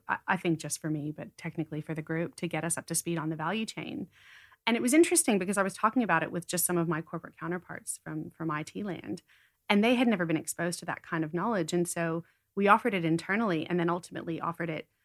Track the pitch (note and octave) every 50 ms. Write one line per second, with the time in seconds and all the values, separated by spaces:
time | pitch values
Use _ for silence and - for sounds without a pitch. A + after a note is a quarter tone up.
0 | _ - - - - - G3 F3+ - F3 E3 D3+ - D3 - - - D#3+ D#3 D3+
1 | C#3+ D3+ D#3 - - - _ - - E3+ - - D#3 D#3 D#3 D3+ D3+ - D#3+ D#3+
2 | D#3 - D#3+ D#3+ E3+ - - - - E3+ - D#3 D3+ E3+ - - - - E3+ -
3 | - F3 E3+ E3 D3+ D#3 D#3+ D#3 D#3 E3 G3 A3 A3+ A3 - E3 - - - -
4 | - - _ - - - - - - - - _ _ - A3+ A3+ A3+ B3 B3 D#4+
5 | E4+ - F4+ D#4+ - - G#3+ G3 F3+ F#3 G3+ G3+ F#3+ F#3+ F#3+ - - A3 - C4
6 | A#3 F3+ E3+ E3 D#3+ - - F3 E3 - - F3 - - F3+ E3+ E3 E3 E3 D#3
7 | E3+ - - E3 - D#3+ - - D#3+ E3 F3 F3+ - - - - - - - -
8 | _ D#3+ D#3 D#3 D#3+ F3 - _ D#3+ D#3+ D3+ D3+ D#3+ - - F#3 G#3 G#3 E3 -
9 | - - G#3 F3 - _ _ _ _ _ _ _ _ - G#3 G3+ G#3 A#3 B3+ A#3+
10 | C4 A#3+ A3 F3 F3 D#3+ E3 D#3 - - - - F3 F3 E3+ - - E3+ C#3 -
11 | - - F3 E3 D#3+ D3+ D#3+ F#3 F#3 A#3 A#3 G3 E3 D#3 - F3 F3 E3+ - F3
12 | E3+ E3 E3 E3+ E3+ - _ _ _ _ _ G3 G3+ G3 G#3 A3 - - G3 F#3
13 | E3 D#3+ D#3+ E3 - - F#3+ G#3+ A#3 G#3 E3+ D#3 - - - F3 E3 E3+ E3+ F3+
14 | E3+ - F#3 - - E3+ E3 - - E3 E3+ - E3+ E3 D#3 - - - _ _
15 | _